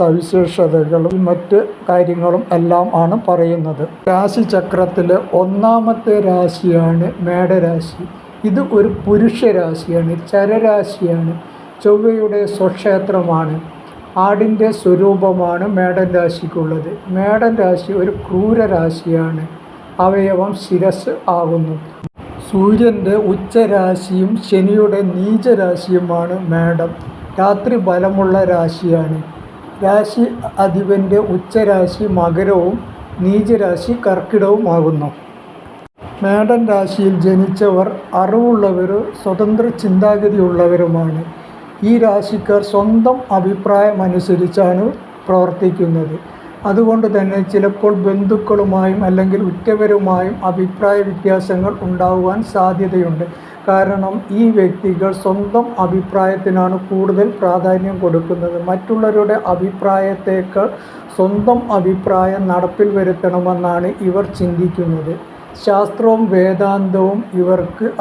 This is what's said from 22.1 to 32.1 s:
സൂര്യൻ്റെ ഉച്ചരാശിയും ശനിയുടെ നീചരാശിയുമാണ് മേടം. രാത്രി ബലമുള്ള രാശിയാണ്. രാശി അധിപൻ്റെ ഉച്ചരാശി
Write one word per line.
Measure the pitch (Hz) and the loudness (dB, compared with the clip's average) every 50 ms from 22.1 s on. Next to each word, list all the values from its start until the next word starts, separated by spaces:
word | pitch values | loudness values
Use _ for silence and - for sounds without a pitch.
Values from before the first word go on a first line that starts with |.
| _ - - - - - - - | _ -16 -18 -16 -16 -16 -10 -4
സൂര്യൻ്റെ | - 190 190 202 220 202 240 240 220 202 190 190 202 220 214 185 196 | 0 2 4 4 4 4 4 2 2 2 0 0 0 0 2 0 0
ഉച്ചരാശിയും | 190 - - - 233 226 208 202 196 190 185 185 180 - - 190 185 185 202 220 196 - - | -2 -2 -2 2 2 2 4 2 2 2 2 0 -2 -4 -4 -2 0 0 0 0 -2 -2 0
ശനിയുടെ | 202 190 190 196 208 214 214 208 196 196 196 185 175 | 0 2 2 4 4 4 4 4 2 2 0 0 -2
നീചരാശിയുമാണ് | 180 185 202 220 220 190 247 233 196 190 180 175 170 - - 185 180 180 175 170 170 170 175 180 190 185 165 165 | -2 0 0 0 0 2 2 2 2 2 0 0 -2 -2 0 0 0 0 0 -2 -2 -2 -2 -4 -6 -4 -2 0
മേടം. | 165 165 170 170 165 165 170 170 - - - - - - - - - | 0 2 0 0 0 -2 -4 -6 -8 -14 -16 -16 -16 -16 -10 -4 0
രാത്രി | 185 196 208 202 202 247 240 233 185 185 | 2 2 2 0 0 0 0 0 0 0
ബലമുള്ള | 180 180 180 190 196 196 196 190 185 196 190 180 180 | 0 2 0 0 0 2 2 2 2 2 2 2 2
രാശിയാണ്. | 170 170 165 165 - - 175 165 165 160 156 160 156 156 - - - - - - - - - - - 196 | 2 0 -2 -4 -4 -2 0 0 0 0 0 -4 -6 -6 -10 -14 -18 -18 -18 -18 -18 -20 -16 -8 -2 0
രാശി | 190 202 208 214 214 - 240 233 - - - - - - - 196 | 2 2 2 2 0 0 -2 -2 -2 -2 -6 -10 -8 -2 0 0
അധിപൻ്റെ | 190 165 196 202 185 196 196 190 185 202 202 214 202 180 | 0 0 0 0 2 2 2 2 2 2 0 0 0 -2
ഉച്ചരാശി | 180 - - - 226 220 202 202 190 180 180 180 - 214 208 | -4 -4 -2 -2 0 2 2 2 2 2 0 -2 -4 -4 -2